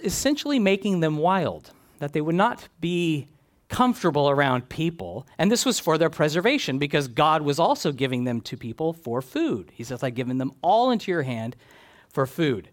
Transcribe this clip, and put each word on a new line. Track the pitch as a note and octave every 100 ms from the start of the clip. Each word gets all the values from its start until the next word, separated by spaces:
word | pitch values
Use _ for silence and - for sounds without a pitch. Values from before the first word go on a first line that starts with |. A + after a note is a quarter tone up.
essentially | F#3+ - C4+ D4 C#4+ C4+
making | G3 G3 G3+ F#3
them | D#3+ D3+
wild, | E3+ F#3+ B2+ D#2 - - _ -
that | C#3+
they | D3+
would | D3+
not | F3 A#3 - - _
be | E3+ F3 E3 D3+ - _ _ _ -
comfortable | - B3 - F3 C#3+ C#3+
around | C#3 C#3 B2 -
people. | - E3 E3 F2 G#2 - -
And | F#3
this | A#3+
was | C4 -
for | E3 D#3+
their | D#3+
preservation | - D3+ F3 G#3+ C#4+ - C3
because | C#3+ D3+ C3
God | A#2 D3+ D#3
was | D3 C#3+
also | E3+ C#4+ D#3+
giving | C3 C3+ B2+
them | B2 A#2
to | - A#2+
people | A#2 - D#3+
for | E3 A#3 A#3+
food. | - D4+ D#4+ A2+ -
He | -
says, | A#2 B2
"I've | C3
given | A#2+ B2 C3
them | C3 -
all | E3+ A3 B3
into | A#3 -
your | E3+
hand | C3 A2+ A2+ - - - - - _
for | - C3
food." | E3+ D3+ G#2 -